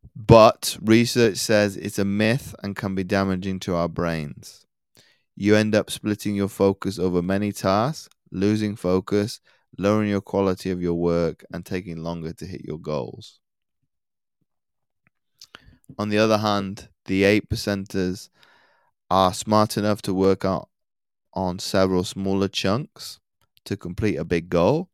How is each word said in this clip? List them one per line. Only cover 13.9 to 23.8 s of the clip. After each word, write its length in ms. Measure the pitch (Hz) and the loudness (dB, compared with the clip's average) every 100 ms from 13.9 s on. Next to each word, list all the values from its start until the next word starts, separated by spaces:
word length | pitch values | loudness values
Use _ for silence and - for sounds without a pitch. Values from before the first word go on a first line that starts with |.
| _ _ _ _ _ _ _ _ _ _ _ _ _ _ _ - - _ _ - - | _ _ _ _ _ _ _ _ _ _ _ _ _ _ _ -20 -20 _ _ -16 -8
On 120 | 104 | 0
the 80 | 104 | 2
other 200 | 110 107 | 4 2
hand, 520 | 107 101 98 104 - _ - | 2 -2 -4 -10 -16 _ -4
the 180 | 95 | 4
eight 260 | 98 107 - | 4 4 0
percenters 800 | 110 - 101 95 98 92 95 - _ _ _ _ _ _ _ - | -6 -4 -6 -4 -4 -4 -6 -14 _ _ _ _ _ _ _ -2
are 240 | 92 92 | 2 2
smart 440 | - - 107 107 - | 0 0 2 2 0
enough 240 | 104 101 | -2 -2
to 100 | - | -2
work 320 | 95 95 95 95 | 0 2 2 0
out 240 | 95 - _ _ _ _ _ _ | -4 -6 _ _ _ _ _ _
on 260 | - 92 90 | -6 -6 -6
several 440 | - 98 95 92 | -2 2 2 2
smaller 440 | 90 98 95 98 98 | -2 -4 -2 -2 -2
chunks 720 | - 95 113 - - - - _ _ _ _ - | -2 -2 -2 -6 -14 -18 -18 _ _ _ _ -10
to 120 | |
complete 380 | 101 | -8